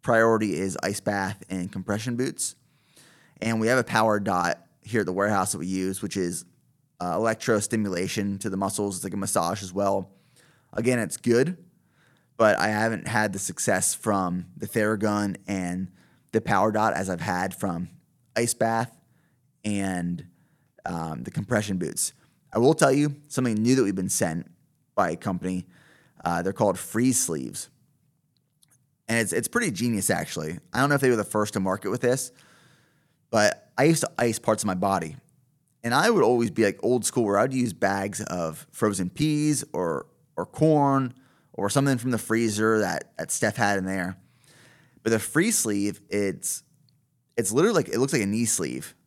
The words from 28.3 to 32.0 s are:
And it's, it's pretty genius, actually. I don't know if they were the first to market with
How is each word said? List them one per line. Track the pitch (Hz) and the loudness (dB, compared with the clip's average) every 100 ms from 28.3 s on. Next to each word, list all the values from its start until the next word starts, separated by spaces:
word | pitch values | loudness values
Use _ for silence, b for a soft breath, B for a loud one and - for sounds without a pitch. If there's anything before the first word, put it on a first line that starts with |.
| _ _ _ _ _ _ _ - | _ _ _ _ _ _ _ -2
And | 117 | 0
it's, | 107 | 0
it's | 85 117 | -2 -2
pretty | 240 220 | -2 -2
genius, | 92 120 110 92 | -2 -2 -2 0
actually. | 85 82 - 78 87 _ | -2 -2 -6 -8 -8 _
I | 117 | -2
don't | 139 | 2
know | |
if | 143 | 2
they | 135 | 4
were | 117 | 2
the | |
first | 101 107 107 | 0 -2 -2
to | 107 | -2
market | 95 98 98 | -2 -2 -2
with | 117 | -2